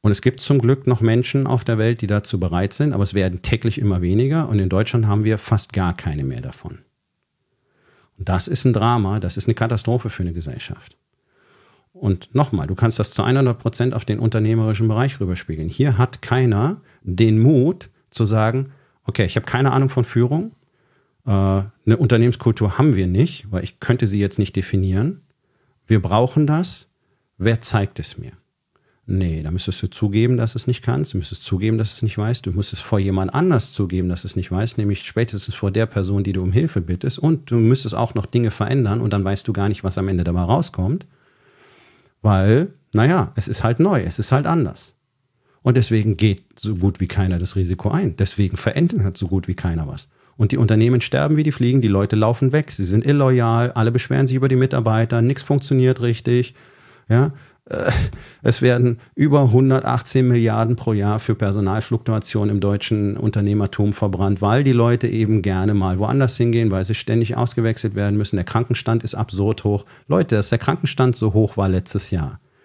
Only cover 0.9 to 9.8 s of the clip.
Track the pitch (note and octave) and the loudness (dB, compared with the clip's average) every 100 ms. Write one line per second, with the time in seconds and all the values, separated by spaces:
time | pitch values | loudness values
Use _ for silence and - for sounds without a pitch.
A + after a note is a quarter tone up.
0.9 | A#2+ A2+ A#2 B2 C#3 C3+ B2 - A2 A2 | 0 2 2 0 -2 0 -2 -2 0 0
1.9 | A#2 G2+ G#2 - G2 F2+ F2 G2+ - D3 | -2 -2 -2 -2 -4 -2 -2 -4 -2 -2
2.9 | A2 G2 G2 F#2 F2+ - A#2 A#2 - G#2 | 0 -2 0 -2 -4 -2 0 0 -2 -2
3.9 | F2+ F2 G2+ C3 D#3+ D#3 G#2+ F#2 F#2 A2 | 0 0 0 2 0 0 0 0 0 0
4.9 | A#2+ A2 G#2 G#2+ G#2+ - G#2+ - - F2+ | 0 0 0 0 -2 0 -2 -2 -4 -4
5.9 | F3+ - D2 C2+ B1+ - - - - _ | -4 -6 -6 -6 -8 -12 -14 -16 -18 _
6.9 | _ _ _ _ _ _ _ _ _ _ | _ _ _ _ _ _ _ _ _ _
7.9 | _ _ _ F#2+ F#2 - D3+ C3 A#2 A2+ | _ _ _ -2 0 0 0 2 2 2
8.9 | A#2+ G2 G#2 F#2 - A2 A2+ A2+ A#2 | 2 0 -2 -4 -4 -2 -2 0 -2